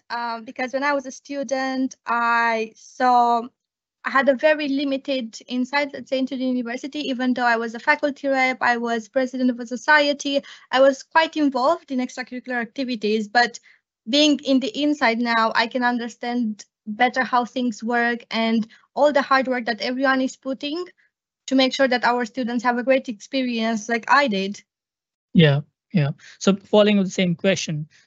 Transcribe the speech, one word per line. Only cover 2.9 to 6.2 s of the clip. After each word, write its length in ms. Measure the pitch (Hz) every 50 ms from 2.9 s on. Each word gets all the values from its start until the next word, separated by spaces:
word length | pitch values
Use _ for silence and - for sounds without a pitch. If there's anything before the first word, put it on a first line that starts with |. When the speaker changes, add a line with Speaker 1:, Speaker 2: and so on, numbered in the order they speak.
| - - 262 254 247 240 240 240 233 233 226 254 _ _ _ _ _ _ _ _ _ _ -
Speaker 1:
I 60 | -
had 180 | 220 262 269 254
a 60 | 277
very 320 | 240 - 311 311 302 302 285
limited 720 | 277 269 294 277 269 269 269 - 277 262 247 226 - - - -
insight, 420 | 247 254 254 254 - 285 294 285
let's 200 | 285 269 247 -
say, 80 | 269
into 180 | 262